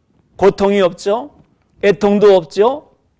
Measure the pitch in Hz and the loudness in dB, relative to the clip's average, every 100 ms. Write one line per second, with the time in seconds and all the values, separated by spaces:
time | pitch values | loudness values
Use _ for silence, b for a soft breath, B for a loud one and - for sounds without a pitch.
0 | _ _ _ - 196 - 196 202 180 180 | _ _ _ -2 0 0 0 0 -2 -2
1 | 202 226 294 _ _ _ _ _ 202 202 | -6 -6 -6 _ _ _ _ _ -2 0
2 | 208 202 208 190 160 196 233 294 - _ | -2 2 4 2 0 -2 -2 -4 -12 _
3 | _ | _